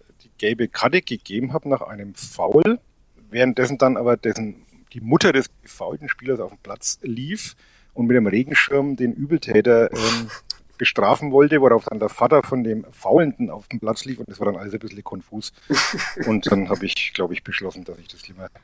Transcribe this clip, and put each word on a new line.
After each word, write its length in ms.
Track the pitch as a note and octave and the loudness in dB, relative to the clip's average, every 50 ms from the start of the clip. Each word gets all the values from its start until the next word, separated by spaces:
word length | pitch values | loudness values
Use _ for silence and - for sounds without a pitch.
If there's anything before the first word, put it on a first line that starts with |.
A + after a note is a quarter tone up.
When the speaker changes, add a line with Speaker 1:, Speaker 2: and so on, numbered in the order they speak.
| _ _ _ _ _ | _ _ _ _ _
Speaker 1:
die 60 | _ _ - | _ _ -4
gelbe 300 | - G#2 A#2 A2+ A#2+ G#2 | -2 -2 0 0 -2 -4
Karte 340 | - - - A#2+ C#3 F#3 | -2 0 0 2 2 0
gegeben 520 | - - B2+ G#2+ - - G2 A2 B2+ B2+ C3 | 0 -2 -6 -10 -10 -8 -6 -6 -6 -4 -4
hab 120 | D#3 - | -6 -4
nach 160 | D3 C#3 - | -2 -2 -2
einem 320 | - - A2 G2+ G2+ G2+ F#2+ | -4 -8 -12 -12 -14 -14 -12
Foul, 640 | - - - - - F2+ - - D3+ E3 G#3 A#3 A#3+ - _ _ _ _ _ _ _ _ _ | -12 -10 -10 -6 -4 0 4 6 6 6 6 2 0 -4 _ _ _ _ _ _ _ _ _
währenddessen 480 | G#2+ A#2 B2+ B2+ A#2+ - C3 B2+ C#3+ B2 | 0 2 2 2 2 2 0 0 2 2
dann 180 | C3+ C3 C3 | 2 2 2
aber 220 | G#2 A#2+ A#2+ A#2+ - | 2 2 0 0 2
dessen, 480 | - A#2 G#2 - A2+ G#2+ F#2+ - - _ _ _ _ _ | 0 -2 -4 -2 -6 -8 -10 -12 -20 _ _ _ _ _
die 80 | - A#2+ | -16 -12
Mutter 300 | A2 A2+ C#3 E3 - F#3+ | -2 0 2 4 4 4
des 140 | D3 C3+ B2 - _ _ | 4 2 0 -2 _ _
gefoulten 480 | _ - - - F#2 E2+ - D3 D3+ C#3 | _ -18 -14 -10 -8 -8 -8 -10 -10 -10
Spielers 320 | - - B2 B2+ C3 A#2 | -10 -8 -4 -4 -4 -4
auf 100 | G2+ F#2 | -4 -8
dem 80 | - - | -12 -16
Platz 400 | - G2 G#2 - - - - - | -16 -16 -14 -8 -6 -8 -8 -6
lief 540 | - - A#2 A#2 C3 D3 G3 A3 - - - _ _ _ _ _ _ _ _ | -8 -8 -8 -8 -8 -8 -8 -8 -8 -10 -10 _ _ _ _ _ _ _ _
und 140 | - A#2+ A#2 | -2 0 2
mit 100 | B2 B2 | 4 4
dem 100 | A2 G2+ | 4 4
Regenschirm 680 | F#2+ A2 C3 C#3 D3+ - - - C#3 C#3 C#3 C#3+ C#3 B2 | 2 2 0 2 0 0 2 2 2 2 2 0 0 -2
den 160 | B2+ A#2+ A#2 | -2 -2 -2
Übeltäter, 800 | - C#3+ C#3+ E3+ D#3 - - A2 G#2+ G#2+ B2 A#2 A#2 A#2 - - | -4 -2 -2 -2 -2 0 2 4 4 6 6 6 6 4 4 0
ähm, 360 | A2+ A2 A2+ A2+ A#2 A#2 A2 - | -2 -2 -2 -2 -2 -4 -8 -12
Speaker 2:
<laughs> 60 | - - - - - _ _ _ - | -16 -14 -14 -14 -14 _ _ _ -4
Speaker 1:
bestrafen 520 | A#2+ - - - - G#2 - - D3+ D3 | -2 -2 0 2 2 4 2 2 2 4
wollte, 300 | C3 C#3 C#3+ D3 D#3 D3+ | 6 6 6 6 6 6
worauf 240 | C3+ B2 A#2 A2 - | 6 6 6 4 4
dann 140 | - A2 G#2+ | 0 -4 -2
der 100 | G#2+ G#2 | -2 -2
Vater 320 | - - - B2 D#3 C#3+ | 0 0 2 4 4 4
von 220 | B2 - C3+ B2+ A#2+ | 4 2 -2 -2 -2
dem 200 | A2+ A2 A2 - - | -2 -2 -4 -6 -10
Faulenden 600 | - - - F#2+ G#2 E3 E3+ D3 - - B2 G2+ | -14 -6 0 4 4 6 4 4 0 -2 -4 -6
auf 160 | D2+ - G#2 _ | -6 -8 -12 _
dem 120 | - A2+ | -12 -6
Platz 260 | - G#2+ A2 - - | -4 -4 -4 -4 -6
lief 120 | C3+ B2+ A2+ | -10 -12 -12
und 80 | - - | -12 -16
das 120 | F#2+ - | -10 -4
war 80 | G#2 G2+ | -2 -2
dann 100 | G2+ D#2+ | -2 -4
alles 160 | G2 G#2 G2 | -6 -10 -10
ein 60 | G#2+ | -10
bisschen 240 | G#2+ G#2+ G2 G#2 - | -10 -12 -14 -14 -14
konfus. 500 | - - F#2+ - - - A2 - - - _ _ - | -12 -12 -12 -14 -12 -12 -12 -12 -12 -14 _ _ -4
Speaker 2:
<laughs> 560 | - - - - - - - - - - - | -2 -2 -2 -2 -4 -6 -6 -8 -8 -6 -2
Speaker 1:
Und 260 | A#2 G#2+ G#2 - - | 0 0 0 0 0
dann 160 | G2+ G2 F#2+ F2+ | 0 0 0 -2
hab 140 | G2+ - | -4 -4
ich, 320 | - F#2+ - - - - - | -4 -6 -4 -4 -6 -6 -4
glaub 180 | - F#2+ E2+ | -4 -4 -4
ich, 120 | F2+ - - | -4 -8 -10
beschlossen, 400 | - G2 - G2+ F#2 F2 F#2+ F2+ | -8 -8 -8 -8 -8 -10 -12 -14
dass 140 | F2+ F2 E2 | -16 -16 -18
ich 80 | E2+ - | -18 -20
das 200 | - - - - | -20 -20 -20 -20
lieber 220 | F2+ F2+ F#2+ F2 - - | -18 -18 -18 -18 -18 -20